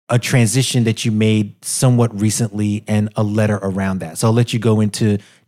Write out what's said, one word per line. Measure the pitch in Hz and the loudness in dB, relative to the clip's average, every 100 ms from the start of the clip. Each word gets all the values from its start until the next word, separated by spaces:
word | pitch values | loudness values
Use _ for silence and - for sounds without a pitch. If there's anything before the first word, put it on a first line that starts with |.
| - | -2
a | 120 | -2
transition | - 135 117 90 127 127 113 | 2 2 2 0 0 0 0
that | 107 | 0
you | 117 | -2
made | 107 110 110 104 - - | 0 2 2 0 -6 -10
somewhat | - 131 123 113 101 | 0 2 4 2 0
recently | 107 - 113 104 104 104 - | -2 0 -4 -2 -2 -2 -2
and | 107 104 - | 0 0 -2
a | |
letter | 107 107 107 104 | -2 0 0 0
around | 98 95 95 95 | -2 -2 -2 -4
that. | 85 - | -8 -2
So | 113 | 2
I'll | |
let | 117 117 | 2 0
you | 117 | 0
go | 113 110 | 0 2
into | 107 - 113 101 - _ | 0 0 0 0 -4 _